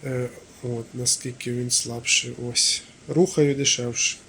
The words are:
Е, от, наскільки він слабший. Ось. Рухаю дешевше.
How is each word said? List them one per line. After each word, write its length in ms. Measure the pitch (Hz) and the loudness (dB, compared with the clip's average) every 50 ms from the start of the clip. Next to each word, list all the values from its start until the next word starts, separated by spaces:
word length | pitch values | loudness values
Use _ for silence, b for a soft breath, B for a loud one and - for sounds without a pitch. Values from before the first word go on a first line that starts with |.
| - | -6
Е, 240 | 135 127 127 123 123 - - - - - - - | -4 -4 -2 -4 -4 -8 -12 -20 -20 -20 -12 -8
от, 320 | 123 120 117 120 - - | -6 -6 -6 -6 -8 -8
наскільки 580 | 120 123 120 - - - 131 123 127 - 123 120 | -4 -2 0 -2 -2 -2 -8 -8 -6 -6 -4 -4
він 180 | 123 123 123 | -2 -2 0
слабший. 640 | 120 - - 120 117 120 117 - - - - 123 120 - 123 120 | 0 -2 -2 -2 -6 -6 0 2 2 2 0 -2 -8 -8 -8 -4
Ось. 320 | 120 - - - - - - - - - - - | 0 2 2 2 2 -2 -4 -12 -20 -20 -10 -2
Рухаю 460 | 165 151 180 180 - - 151 143 143 | 4 4 4 4 6 4 4 4 4
дешевше. 600 | 135 139 135 - - 123 120 117 - - - - - - | 2 4 2 2 2 0 -4 -2 0 0 0 -2 -4 -10